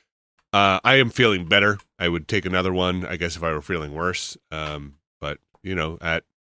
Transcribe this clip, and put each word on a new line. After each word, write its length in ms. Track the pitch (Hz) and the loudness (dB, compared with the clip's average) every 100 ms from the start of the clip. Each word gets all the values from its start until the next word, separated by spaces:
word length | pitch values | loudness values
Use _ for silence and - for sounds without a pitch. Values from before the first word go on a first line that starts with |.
| _ _ _ _ _ | _ _ _ _ _
uh, 280 | 101 101 92 | 2 4 4
I 100 | 120 | 4
am 160 | 135 120 | 4 4
feeling 360 | - 120 98 82 | 4 2 2 2
better. 320 | 101 101 101 - _ | 4 4 0 -6 _
I 100 | 90 | -2
would 200 | 85 76 | -2 -2
take 180 | 107 92 | -4 0
another 260 | 92 92 | 0 2
one, 320 | 92 90 90 | 2 0 0
I 120 | 90 87 | -4 -4
guess, 200 | 85 82 | -6 -4
if 60 | |
I 100 | 82 | -4
were 80 | 78 | -4
feeling 300 | - 85 76 | -4 -6 -4
worse. 440 | 73 87 90 - - _ | -4 -4 -4 -8 -12 _
Um, 440 | 80 78 76 71 71 _ _ | -10 -8 -8 -12 -18 _ _
but, 180 | 73 73 _ _ | -10 -10 _ _
you 120 | 92 | -8
know, 240 | 92 78 82 | -4 -4 -6
at 240 | 82 82 - _ _ | -4 -4 -6 _ _